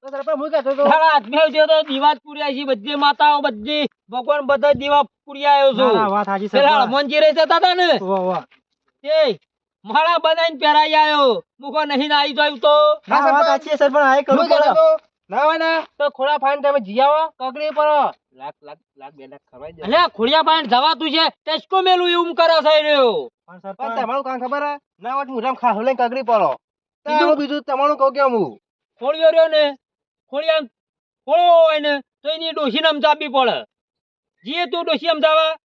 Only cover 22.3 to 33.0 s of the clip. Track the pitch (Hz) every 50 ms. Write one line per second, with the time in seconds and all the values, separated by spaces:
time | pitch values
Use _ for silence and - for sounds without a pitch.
22.3 | 330 240 330 330 330 320 277 302 311 302 302 302 294 277 262 240 202 160 131 117
23.3 | _ _ _ _ 175 180 175 196 196 _ - 226 226 269 254 220 254 277 269 262
24.3 | 262 247 247 254 269 294 294 294 294 285 _ _ _ _ 175 240 254 277 277 247
25.3 | 262 240 220 262 262 254 - 247 208 202 226 262 262 247 247 233 240 269 262 214
26.3 | 233 214 185 156 127 - _ _ _ _ _ _ _ _ _ 294 302 302 302 -
27.3 | 302 285 294 262 285 294 - - 277 262 277 285 294 247 269 269 254 277 277 269
28.3 | 247 220 185 135 107 101 _ _ _ _ _ _ _ _ 233 262 302 320 320 320
29.3 | 320 330 320 320 311 302 302 285 277 _ _ _ _ _ _ _ _ _ _ _
30.3 | - 277 311 320 320 311 294 226 _ _ _ _ _ _ _ _ _ _ _ -
31.3 | 294 339 349 349 339 330 330 320 311 302 294 294 285 285 254 _ _ _ _ 285
32.3 | 311 320 330 320 311 320 302 269 202 302 320 320 311 294